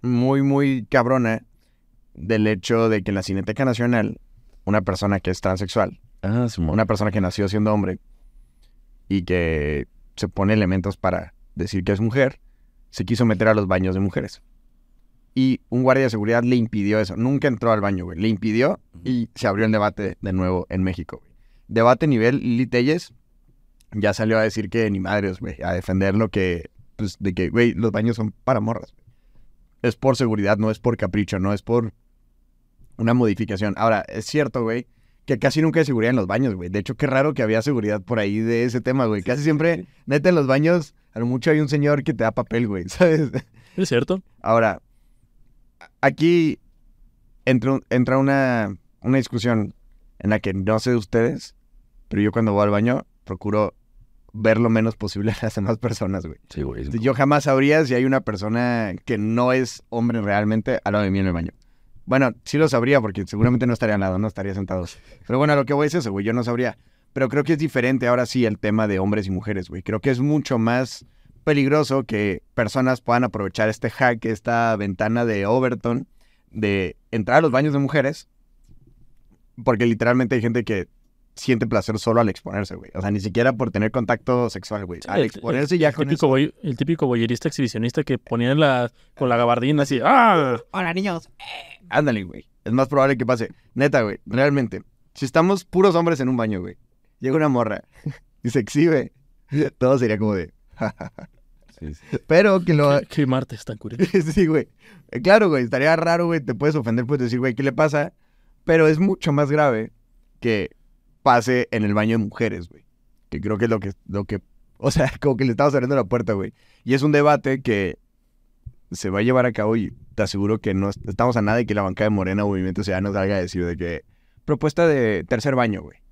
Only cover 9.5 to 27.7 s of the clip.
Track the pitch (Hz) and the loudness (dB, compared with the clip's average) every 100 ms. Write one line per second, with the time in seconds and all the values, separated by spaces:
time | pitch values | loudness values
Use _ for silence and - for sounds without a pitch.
9.5 | 80 73 73 - - - - 92 - 98 | 0 -2 -4 -6 -14 -20 -8 -6 -2 2
10.5 | 110 95 92 92 98 92 90 85 _ - | 2 2 0 -2 -2 -2 -2 -6 _ -20
11.5 | - 87 98 92 98 113 123 135 - - | -8 -4 -4 -2 0 0 2 0 -2 -20
12.5 | _ _ _ _ - 90 117 117 101 110 | _ _ _ _ -10 -4 2 2 4 4
13.5 | 107 98 92 92 92 98 - - - _ | 4 2 0 0 0 -2 -2 -8 -12 _
14.5 | _ _ _ _ _ _ _ _ - 131 | _ _ _ _ _ _ _ _ 0 0
15.5 | 127 _ 120 127 131 135 110 104 117 120 | 0 _ 0 2 4 2 0 0 2 2
16.5 | 127 110 107 101 107 101 95 120 139 143 | 2 0 0 0 0 0 -2 -2 0 0
17.5 | 120 117 110 101 95 87 82 110 104 110 | 0 0 2 2 -2 -6 -2 0 0 0
18.5 | 110 139 202 _ 85 90 123 117 - 113 | 2 2 0 _ -14 -4 -4 -4 -4 -2
19.5 | 98 110 107 104 92 101 - 101 92 92 | 0 2 2 0 -2 -8 -6 -6 -2 0
20.5 | 92 - 95 92 90 85 - _ _ _ | -2 -4 -2 -2 -4 -10 -14 _ _ _
21.5 | _ _ 110 113 127 156 127 113 135 - | _ _ 2 4 4 4 4 2 2 0
22.5 | 120 127 123 123 165 - - _ _ _ | 0 0 0 0 0 -4 -20 _ _ _
23.5 | _ _ _ _ 107 104 98 110 110 110 | _ _ _ _ -2 -2 0 0 2 2
24.5 | 110 98 117 110 98 92 104 98 90 113 | -2 -4 0 0 0 0 -2 -2 -6 -10
25.5 | 73 87 87 - 92 98 98 110 104 92 | -8 -4 -4 -2 0 2 2 0 0 -2
26.5 | 85 73 _ - _ 107 - 98 90 90 | -4 -8 _ -20 _ -8 -4 -6 -2 -2
27.5 | 113 120 | 2 2